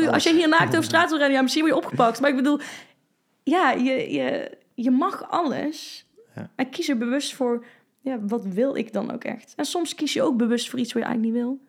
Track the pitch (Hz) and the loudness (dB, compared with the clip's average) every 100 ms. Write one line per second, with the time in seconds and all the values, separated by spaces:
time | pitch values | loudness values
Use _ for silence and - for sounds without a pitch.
0 | 320 - 339 330 320 320 349 330 - 320 | 2 2 4 4 4 4 4 2 2 2
1 | 339 311 285 269 262 311 311 320 - 247 | 2 2 2 4 2 2 2 2 0 2
2 | 233 226 277 262 262 294 - - - _ | 2 4 0 2 2 2 -2 -16 -20 _
3 | _ _ _ _ - 339 302 226 254 262 | _ _ _ _ 0 2 2 2 0 0
4 | - 285 254 - - - _ - 240 254 | -2 -2 -2 -2 -4 -12 _ -4 2 2
5 | 359 - - - 330 - 294 320 - - | 2 -2 -4 -2 0 -2 -4 -6 -12 -18
6 | - _ - - - - 262 262 330 262 | -20 _ -20 -14 -10 -6 -6 -4 -2 -2
7 | 240 269 277 - 247 240 233 - _ _ | 0 -2 -4 -4 -2 -2 -6 -20 _ _
8 | 269 254 202 233 196 180 269 - 214 202 | -8 -6 -4 -4 -4 -2 0 0 -4 -4
9 | - - - - - - 294 349 339 - | -6 -6 -8 -10 -10 -8 -4 -4 -4 -4
10 | 294 - - 247 233 240 233 247 240 233 | -4 0 0 2 2 0 -2 -4 -4 -2
11 | - 240 226 233 240 269 | -2 -2 0 -2 -4 -6